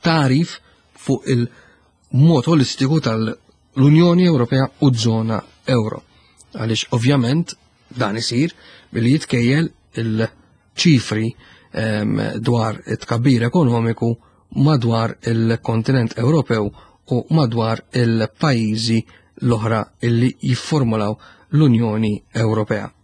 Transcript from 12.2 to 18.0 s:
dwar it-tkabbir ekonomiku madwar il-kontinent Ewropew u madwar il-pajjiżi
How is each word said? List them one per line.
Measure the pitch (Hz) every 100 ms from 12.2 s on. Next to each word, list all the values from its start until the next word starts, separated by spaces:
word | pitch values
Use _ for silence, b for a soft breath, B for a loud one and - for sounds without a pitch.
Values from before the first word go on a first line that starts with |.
| 107 -
dwar | 117 120 110 107 -
it-tkabbir | 110 - 117 123 123
ekonomiku | 117 185 139 117 113 113 117 117 b b b
madwar | - 139 151 113 113 113 113
il-kontinent | - 113 113 113 - 113 110 131 113 -
Ewropew | 120 160 - 113 104 b b b _
u | 123 -
madwar | 160 135 117 113 113 -
il-pajjiżi | 127